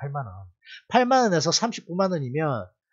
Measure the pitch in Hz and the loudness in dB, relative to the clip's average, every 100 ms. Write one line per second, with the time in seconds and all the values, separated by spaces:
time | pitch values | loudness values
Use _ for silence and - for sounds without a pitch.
0 | 139 143 107 92 92 _ - - - 247 | -10 -8 -10 -14 -18 _ -20 -20 2 2
1 | 247 262 233 165 160 - 233 - - 175 | 4 4 4 2 2 0 -2 -6 -6 -2
2 | 190 170 127 143 156 120 90 _ _ | 0 0 -4 -2 -2 -2 -6 _ _